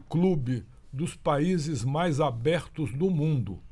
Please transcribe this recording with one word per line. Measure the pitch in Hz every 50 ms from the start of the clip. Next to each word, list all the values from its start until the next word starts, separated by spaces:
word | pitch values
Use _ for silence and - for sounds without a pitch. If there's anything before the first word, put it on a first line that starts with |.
| - -
clube | - 165 180 190 180 147 120 123 127 117 - - - - - -
dos | - 131 170 - -
países | - - 170 147 139 156 185 185 170 143 160 156 113 113
mais | 131 143 156 180 175 143 131
abertos | 156 139 117 117 113 151 170 165 - - - 160 151 123
do | 117 139 180 196
mundo | 180 147 147 160 151 131 98 98 92 - - -